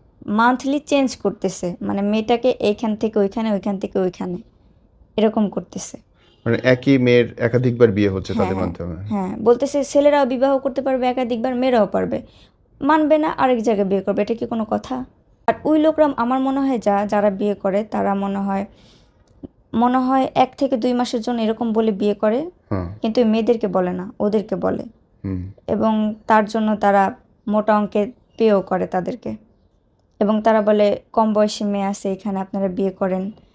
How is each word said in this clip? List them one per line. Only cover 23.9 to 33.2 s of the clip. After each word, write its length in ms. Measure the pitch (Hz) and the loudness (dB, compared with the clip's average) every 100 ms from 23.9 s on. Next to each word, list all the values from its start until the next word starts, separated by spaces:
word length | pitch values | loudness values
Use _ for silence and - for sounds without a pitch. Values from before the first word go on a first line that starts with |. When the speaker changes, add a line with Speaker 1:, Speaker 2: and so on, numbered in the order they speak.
Speaker 1:
না, 200 | 180 190 - | -4 -10 -4
ওদেরকে 360 | 208 214 208 | -2 -2 -2
বলে। 280 | 180 185 - - _ _ _ | -4 -2 -4 -10 _ _ _
Speaker 2:
হুম। 280 | 98 95 90 - - | -8 -8 -8 -12 -6
Speaker 1:
এবং 460 | - 220 214 214 214 - | -2 0 0 -2 -6 2
তার 180 | 220 | 2
জন্য 300 | 208 226 214 | 2 -2 -2
তারা 400 | 208 202 196 196 - _ _ - | 2 2 4 2 -2 _ _ -2
মোটা 300 | 208 214 208 | 0 2 0
অঙ্কের 300 | 202 214 208 - _ - | 2 -2 -2 -6 _ 0
পেও 240 | 226 196 | 2 2
করে 260 | 185 185 180 | 2 -4 -2
তাদেরকে, 480 | 190 175 247 - 220 _ _ _ _ _ _ _ _ | -4 -4 -8 -10 -12 _ _ _ _ _ _ _ _
এবং 220 | 208 214 | 0 2
তারা 200 | 220 220 | 2 2
বলে, 380 | 208 214 208 - _ | 4 4 2 0 _
"কম 200 | - 220 | 0 2
বয়সী 320 | 208 208 - | 2 0 0
মেয়ে 200 | 208 202 | -4 -2
আছে 260 | 196 202 202 | -4 -4 -6
এখানে, 280 | 190 208 196 | -6 -6 -6
আপনারা 280 | 190 196 196 | -6 -4 -4
বিয়ে 220 | 180 196 | -2 -4
করেন, 420 | 190 196 185 | -2 -4 -2